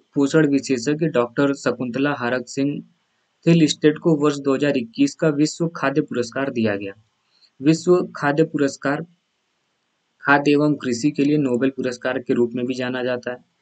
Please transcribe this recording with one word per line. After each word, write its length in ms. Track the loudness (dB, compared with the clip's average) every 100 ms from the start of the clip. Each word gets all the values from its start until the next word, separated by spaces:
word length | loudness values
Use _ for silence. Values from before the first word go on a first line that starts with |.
| _
पोषण 320 | -2 2 4 4
विशेषज्ञ 600 | 2 0 -2 -2 -2 0
डॉक्टर 480 | 0 -2 0 0
शकुंतला 600 | 0 -4 -4 -4 -2 -2
हारक 340 | -2 -4 -4 -6
सिंह 360 | -4 -4 -4 -10 _ _ _ _ _ 2
थिल 200 | 4 4
स्टेट 320 | 4 2 2
को 180 | 2 2
वर्ष 200 | 2 -2
दो 180 | -2
हज़ार 220 | 0 0 0
इक्कीस 380 | -2 0 -2
का 140 | 0 0
विश्व 400 | 2 0 0 -6
खाद्य 320 | -2 -2 -2
पुरस्कार 500 | -2 -2 -4 -4 -6
दिया 260 | -2 0 -2
गया। 160 | -6 -14 _ _ _ _ _ -4
विश्व 500 | 0 0 2 2 0 -4
खाद्य 280 | -2 0
पुरस्कार 600 | 0 2 -2 -2 -4 -4 -6 _ _ _ _ _ _ _ _ _ _ _
खाद्य 300 | 2 2 4
एवं 240 | 2 2
कृषि 360 | 0 -2 -2 -2
के 140 | 0
लिए 120 | 2 2
नोबेल 340 | 2 0 0
पुरस्कार 480 | -2 -6 -4 -4 -4
के 160 | -2
रूप 160 | 0 0
में 120 | 0 -6
भी 80 |
जाना 300 | -4 -4 -4
जाता 260 | -4 -4 -6
है, 140 | -12 _ _